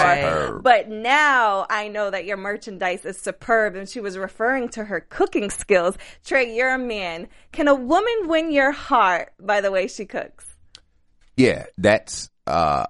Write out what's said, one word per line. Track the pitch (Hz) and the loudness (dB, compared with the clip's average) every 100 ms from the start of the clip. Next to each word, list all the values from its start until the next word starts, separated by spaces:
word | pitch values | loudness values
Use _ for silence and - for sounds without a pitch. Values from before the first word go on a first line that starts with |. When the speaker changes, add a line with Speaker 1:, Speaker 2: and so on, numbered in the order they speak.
Speaker 1:
Right. | - 143 | 4 4
Speaker 2:
her. | 139 80 - - | 2 0 -2 0
Speaker 3:
"But | - 214 220 | 4 4 2
now | 214 240 285 294 262 220 196 - | -6 0 2 4 4 2 0 -2
I | 214 208 | -4 -4
know | 208 202 | -6 -4
that | 190 | -6
your | 175 196 | -6 -8
merchandise | 202 208 226 185 185 190 | -6 -8 -10 -6 -4 -4
is | - - | -8 -10
superb." | 196 185 - 226 214 190 | -10 -10 0 2 2 -4
And | 196 | -12
she | 254 | -10
was | 202 185 | -8 -8
referring | 190 - 233 269 240 | -10 -4 -2 -2 -4
to | 226 | -8
her | 208 175 | -8 -8
cooking | - - 392 330 202 | -8 -2 0 0 -4
skills. | - - 185 175 - - - | -6 2 2 2 -4 -14 -20
Trey, | - 269 240 226 | -2 0 0 0
you're | 262 | 0
a | 262 | 0
man. | 247 214 180 165 - - - | -4 -6 -8 -10 -14 -18 -16
Can | - 285 | -2 2
a | 277 | 2
woman | 240 339 453 453 330 | 4 2 2 -2 0
win | 320 330 | 0 2
your | 285 269 | 2 2
heart | 285 - 254 196 170 - _ | 0 0 4 4 2 -4 _
by | 196 208 | -2 0
the | 196 | 2
way | 190 185 | 0 -2
she | - 190 | -6 -10
cooks? | 180 - - - - - - _ _ _ _ _ - | -8 -10 -14 -20 -20 -20 -20 _ _ _ _ _ 2
Speaker 2:
Yeah, | 123 69 - - | 2 2 -6 0
that's, | 101 107 - - - _ - | 4 4 0 -14 -14 _ -2
uh, | 80 78 71 - | 0 2 2 0